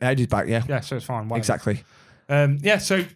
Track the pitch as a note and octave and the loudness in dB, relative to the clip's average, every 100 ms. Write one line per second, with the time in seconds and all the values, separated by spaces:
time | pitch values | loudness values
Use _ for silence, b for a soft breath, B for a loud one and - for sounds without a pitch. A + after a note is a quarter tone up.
0 | B2 C3+ A#2+ G#2 E2+ A2+ B2+ C3+ - B2+ | 0 2 2 0 2 0 0 -4 -4 -8
1 | - A#2+ A2 A#2 A2+ G#2+ - G#2 b b | -6 -8 -4 -4 -2 0 0 -2 b b
2 | b b - C#3+ C#3+ C#3+ F#3 G3+ G3+ F#3+ | b b -2 2 4 2 2 2 2 0
3 | F3+ | -2